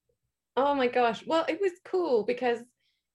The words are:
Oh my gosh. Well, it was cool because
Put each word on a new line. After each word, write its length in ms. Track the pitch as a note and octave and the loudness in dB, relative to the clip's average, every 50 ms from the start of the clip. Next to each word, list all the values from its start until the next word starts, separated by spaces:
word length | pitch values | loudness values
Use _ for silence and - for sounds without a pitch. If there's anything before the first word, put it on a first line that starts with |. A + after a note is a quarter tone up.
| _ _ _ _ _ _ _ _ _ _ - | _ _ _ _ _ _ _ _ _ _ -2
Oh 180 | A#3+ C#4 C#4+ C#4+ | 0 2 2 2
my 120 | C#4 B3 | 2 0
gosh. 360 | A#3+ B3 B3 A#3+ A#3 A3+ - - | 0 2 2 2 2 0 -2 -4
Well, 180 | - D#4+ E4 E4 | -2 0 0 0
it 140 | - D#4+ E4 | 0 -2 -2
was 120 | G4 F#4 F4 - - | -2 -2 -4 -6 -8
cool 400 | - - F#4 F4 D4+ B3 G#3+ G3 | -6 -4 -2 0 0 0 0 0
because 360 | B3+ B3 B3 B3+ A#3+ A#3+ A#3 A#3+ - _ _ _ _ _ _ _ _ | 0 -2 -2 0 -2 -2 -2 -6 -12 _ _ _ _ _ _ _ _